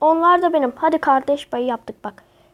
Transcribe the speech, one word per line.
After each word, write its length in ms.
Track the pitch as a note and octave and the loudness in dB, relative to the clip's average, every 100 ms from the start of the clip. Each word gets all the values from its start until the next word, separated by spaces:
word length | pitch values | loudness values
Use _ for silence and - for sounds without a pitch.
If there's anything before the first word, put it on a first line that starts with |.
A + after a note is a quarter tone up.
Onlar 400 | D4+ E4 E4+ F4+ | 0 2 4 2
da 120 | F4 | 2
benim. 200 | D#4+ C4 A#3+ | 0 -2 -2
Hadi 220 | D#4+ D#4 | -2 0
kardeş 500 | D#4+ C4+ C4+ C#4+ - | 0 0 0 -4 -4
payı 180 | A#3+ B3 | -6 -6
yaptık 380 | A#3 - - | -6 -10 -14
bak. 200 | G#3 G3 _ _ _ | -14 -16 _ _ _